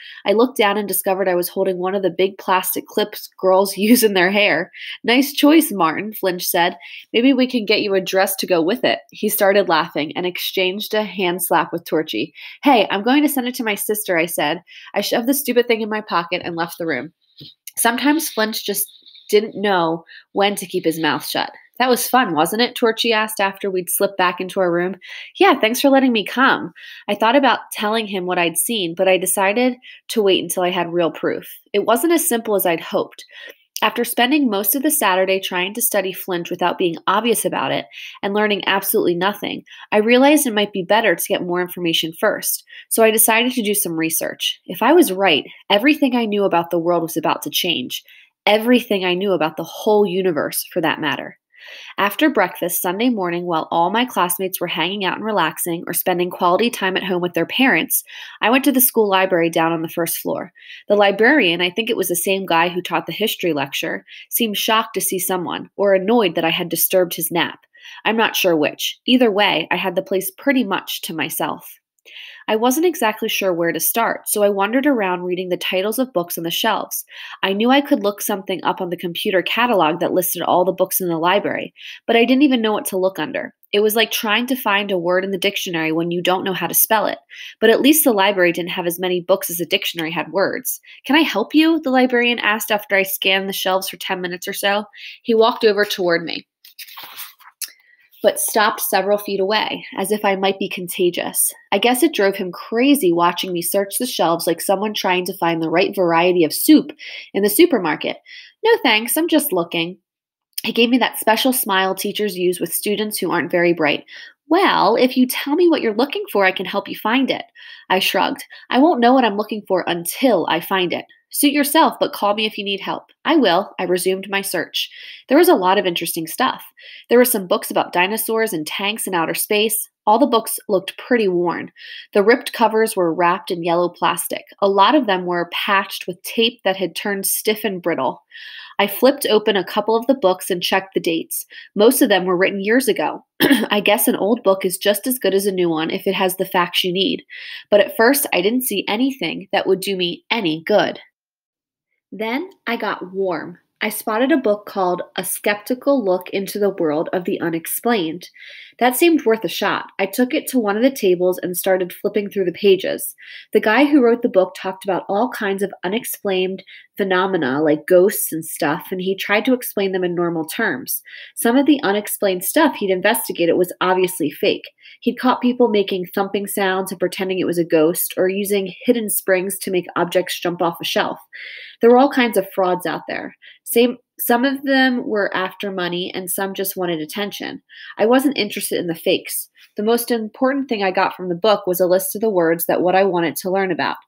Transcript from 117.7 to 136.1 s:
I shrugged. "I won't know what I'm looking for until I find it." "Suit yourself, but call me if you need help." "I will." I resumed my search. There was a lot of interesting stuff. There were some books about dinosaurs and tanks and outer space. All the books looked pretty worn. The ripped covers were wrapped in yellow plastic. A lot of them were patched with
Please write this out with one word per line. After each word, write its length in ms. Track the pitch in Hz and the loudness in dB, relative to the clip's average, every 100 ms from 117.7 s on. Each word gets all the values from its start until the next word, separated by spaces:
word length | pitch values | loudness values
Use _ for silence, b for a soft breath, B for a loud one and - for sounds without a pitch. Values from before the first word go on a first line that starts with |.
| B B | B B
I 100 | 185 | 0
shrugged. 440 | 196 196 - - - B B | 0 0 0 -2 -10 B B
"I 100 | 240 | 4
won't 200 | 302 285 | 4 6
know 140 | 233 | 6
what 100 | 262 | 6
I'm 140 | 233 202 | 4 0
looking 240 | 214 220 - | -4 -8 -2
for 200 | 185 - | -2 0
until 580 | 175 170 - 262 196 - | -4 -6 0 2 2 2
I 100 | 165 | -2
find 320 | - 190 175 | 0 -2 0
it." 140 | - - b b | -4 -8 b b
"Suit 220 | - 285 | 0 2
yourself, 400 | 285 277 320 285 214 | 2 2 4 4 2
but 120 | 190 | -4
call 220 | - 202 | 0 -2
me 120 | 208 220 | 0 -2
if 120 | 208 | -4
you 80 | 202 | -6
need 160 | 196 | -6
help." 300 | - - - _ | -6 -8 -10 _
"I 140 | - 320 | 0 4
will." 360 | 226 170 202 - | 4 4 0 -6
I 40 | |
resumed 440 | 180 180 185 190 196 | -2 0 0 -2 -4
my 120 | 196 | -4
search. 480 | 196 180 - - - B B B - | -4 -4 -4 -6 -8 B B B 2
There 80 | 269 | 6
was 100 | 349 | 6
a 80 | 285 | 6
lot 220 | 180 202 | 4 2
of 80 | 185 | 0
interesting 400 | 175 165 - 160 | -2 -4 -6 -8
stuff. 360 | - 254 - - _ B B - | -2 -2 -4 -12 _ B B 2
There 120 | 240 | 4
were 60 | 247 | 6
some 220 | 220 180 | 2 0
books 240 | 208 - | -2 0
about 220 | 196 - | -2 0
dinosaurs 580 | 175 185 220 - 220 220 | 0 0 0 -2 -2 -2
and 140 | 175 156 | -2 -6
tanks 380 | - 202 220 - | -4 -4 -4 -4
and 100 | 185 | -2
outer 200 | 160 170 | -2 -2
space. 540 | - 208 220 - - _ - | 0 2 2 -2 -8 _ 2
All 120 | 220 | 4
the 80 | 262 | 4
books 340 | 233 226 - - | 2 -2 -6 -2
looked 300 | 190 185 - | -2 -2 -10
pretty 300 | - 240 208 | -2 0 2
worn. 440 | 175 175 101 175 B B B B | 0 0 -4 -8 B B B B
The 100 | 208 | 2
ripped 280 | 196 262 - | 4 4 0
covers 440 | - 226 220 220 196 | -2 0 2 0 0
were 180 | 175 | 0
wrapped 380 | 160 175 190 - | 2 2 0 -2
in 120 | 175 | -6
yellow 260 | 170 170 175 | -2 0 0
plastic. 540 | 175 165 170 - - - - | -2 -2 -2 -6 -10 -12 -2
A 80 | 202 | 2
lot 280 | 196 196 302 | 4 6 4
of 100 | 220 | 2
them 200 | 185 180 | 0 -2
were 260 | 175 170 | -4 -4
patched 540 | - - 196 202 - | -6 0 0 0 -8
with 140 | - | -10